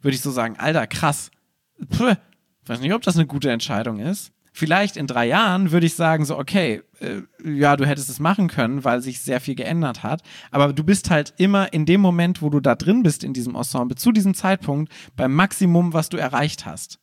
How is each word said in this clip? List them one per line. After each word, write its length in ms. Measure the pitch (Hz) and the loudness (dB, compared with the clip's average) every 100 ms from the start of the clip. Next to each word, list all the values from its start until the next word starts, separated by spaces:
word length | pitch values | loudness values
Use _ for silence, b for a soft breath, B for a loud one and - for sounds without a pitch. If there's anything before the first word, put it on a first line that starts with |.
würde 140 | 143 | -2
ich 60 | 131 | -2
so 80 | 143 | -2
sagen, 260 | 127 117 110 | -4 -4 -4
„Alter, 280 | 135 160 113 | -2 -2 -2
krass. 440 | - 160 143 - _ _ _ _ _ - | -2 -2 -2 -8 _ _ _ _ _ -6
Puh, 240 | - 247 202 _ _ _ _ - | 0 2 2 _ _ _ _ -10
weiß 140 | 120 | -6
nicht, 120 | 135 | -2
ob 80 | 214 | -2
das 140 | 214 165 | 0 2
eine 100 | 151 | 2
gute 240 | 143 139 | 0 -2
Entscheidung 480 | 117 - 107 113 107 | -2 -2 -4 -4 -6
ist.“ 340 | 123 202 - _ _ | -6 -6 -10 _ _
Vielleicht 440 | - 156 175 202 - | -6 0 0 0 -4
in 80 | 135 | -4
drei 200 | 120 120 | 0 2
Jahren 440 | 156 220 185 190 | 2 2 2 2
würde 140 | 165 165 | 4 2
ich 80 | |
sagen, 320 | - 165 160 147 | 2 0 2 0
so, 120 | 147 | -4
„Okay, 440 | 139 196 165 107 - _ | -2 0 0 -2 -8 _
äh, 220 | - - - _ | -10 -10 -12 _
ja, 320 | 160 147 143 139 | -8 2 4 4
du 100 | 139 | 2
hättest 240 | 139 135 | 0 -4
es 100 | 131 | -2
machen 280 | 156 196 180 | 0 2 0
können, 360 | - 117 139 | 0 -2 0
weil 160 | 131 123 | 0 -2
sich 200 | 131 123 | -2 -10
sehr 180 | - 127 | -4 -4
viel 140 | 127 | -4
geändert 480 | 127 120 165 151 120 | -6 -4 -2 -2 -4
hat.“ 200 | 107 156 B B B | -6 -6 B B B
Aber 240 | 139 143 | 0 2
du 100 | 139 | 2
bist 240 | 156 196 - | 2 2 2
halt 220 | 165 147 _ | 0 -2 _
immer 340 | 185 202 190 | 2 4 2
in 140 | 160 156 | 0 2
dem 160 | 185 | 4
Moment, 400 | 190 175 170 180 | 4 4 0 0
wo 80 | 151 | 0
du 100 | 147 | 2
da 140 | 135 | 2
drin 280 | 117 - 226 | 2 2 4
bist 220 | 202 143 | 4 0
in 80 | 135 | -4
diesem 220 | 131 120 | -6 -6
Ensemble, 420 | - 120 131 123 120 | -6 -6 -4 -4 -2
zu 160 | 240 | 2
diesem 220 | 220 196 | 4 2
Zeitpunkt 580 | 185 190 190 - 143 156 B B - | 2 0 -2 -2 -4 -4 B B -4
beim 160 | 127 | 0
Maximum, 600 | 139 196 - 185 170 175 | 2 2 2 4 4 4
was 160 | 165 156 | 0 -4
du 80 | 170 | -4
erreicht 480 | 135 131 147 - - | -2 -2 -2 -4 -12
hast. 320 | 80 - - | -14 -16 -18